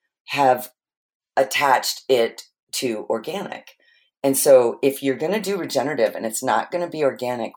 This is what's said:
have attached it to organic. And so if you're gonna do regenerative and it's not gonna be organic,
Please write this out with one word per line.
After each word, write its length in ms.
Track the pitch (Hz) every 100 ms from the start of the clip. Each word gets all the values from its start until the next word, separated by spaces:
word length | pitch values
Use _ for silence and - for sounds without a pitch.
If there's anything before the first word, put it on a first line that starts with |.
| _ _ -
have 460 | 135 139 123 - _ _ _ _ _ _ -
attached 680 | 135 - 143 127 - - -
it 360 | 131 117 - - _ _
to 360 | - 131 110 -
organic. 680 | 113 113 185 190 - - - _ _ _ _
And 140 | 139 135
so 400 | 151 131 120 -
if 180 | 139 135
you're 140 | 139 127
gonna 260 | 156 208
do 160 | 190 196
regenerative 560 | 160 139 127 143 110 -
and 80 |
it's 200 | 117 110
not 260 | 131 107 95
gonna 180 | 175 175
be 160 | 156
organic, 500 | 143 113 123 123 113